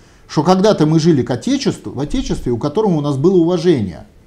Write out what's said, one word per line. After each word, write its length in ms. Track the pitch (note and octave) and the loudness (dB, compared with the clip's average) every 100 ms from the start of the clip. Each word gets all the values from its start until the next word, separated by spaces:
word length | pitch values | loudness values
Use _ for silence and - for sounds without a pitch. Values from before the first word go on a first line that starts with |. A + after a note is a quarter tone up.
| - _ - | -20 _ -6
что 140 | - | 0
когда-то 460 | D3 F#3+ G#3+ G3 D#3 | 2 4 4 2 2
мы 120 | D#3+ | 4
жили 220 | D#3 E3 | 4 2
к 80 | F#3 | 0
Отечеству, 600 | - - C#4 G3 - - | -4 -2 -2 -2 -4 -10
в 80 | - | -8
Отечестве, 520 | D3 C4 C4+ F3 - | -6 -4 -4 -6 -4
у 60 | A#2 | -4
которого 360 | - - A3 | -4 -2 0
у 80 | D#3+ | 0
нас 160 | D3 C3+ | -2 0
было 180 | D#3+ F#3+ | 2 2
уважение, 720 | E3 F3+ F3 C#3+ G2 C#2+ - _ | 2 2 2 0 -2 -8 -18 _